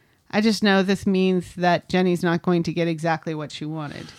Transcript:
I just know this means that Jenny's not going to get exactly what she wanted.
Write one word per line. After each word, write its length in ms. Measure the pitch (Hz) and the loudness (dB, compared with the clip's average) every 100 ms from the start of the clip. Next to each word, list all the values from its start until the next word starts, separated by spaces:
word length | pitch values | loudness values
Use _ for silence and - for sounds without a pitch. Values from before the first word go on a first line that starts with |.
| _ _ _ 208 | _ _ _ 0
I 60 | |
just 220 | 220 190 | 0 2
know 180 | 208 196 | 4 4
this 240 | 190 190 202 | 4 0 0
means 480 | 185 185 180 170 175 | 2 2 0 -2 -2
that 340 | 175 170 - | 2 2 0
Jenny's 340 | 185 185 175 | 0 2 2
not 180 | 175 170 | 0 0
going 220 | 180 175 | 2 0
to 100 | 170 | 0
get 140 | 165 170 | -2 -2
exactly 480 | 160 165 160 170 156 | -2 -2 -2 -4 -8
what 160 | 147 | -10
she 140 | - 151 | -10 -10
wanted. 420 | 160 147 - - | -8 -10 -12 -16